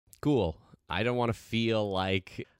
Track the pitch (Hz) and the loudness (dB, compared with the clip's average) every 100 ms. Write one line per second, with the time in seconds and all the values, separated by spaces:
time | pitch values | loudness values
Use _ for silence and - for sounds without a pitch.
0 | _ - 147 131 85 - - - - 85 | _ -4 0 2 0 -4 -18 -20 -6 -2
1 | 117 123 117 104 - 113 113 110 104 92 | 0 0 0 -2 -4 0 2 2 0 0
2 | 92 95 - - - | 0 0 -2 -14 -16